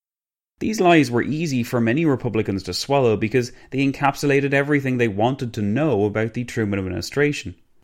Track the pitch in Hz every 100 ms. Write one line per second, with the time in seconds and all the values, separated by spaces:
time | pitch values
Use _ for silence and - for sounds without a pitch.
0 | _ _ _ _ _ _ 226 220 180 170
1 | 127 120 - 151 170 131 113 123 113 131
2 | 165 127 123 110 107 98 90 90 - 139
3 | 123 104 110 127 117 - - 131 139 135
4 | 139 - 147 139 139 139 143 147 131 127
5 | 117 98 117 135 123 110 104 113 156 107
6 | 104 104 113 117 120 - 107 98 92 92
7 | 95 - 147 143 101 87 _ _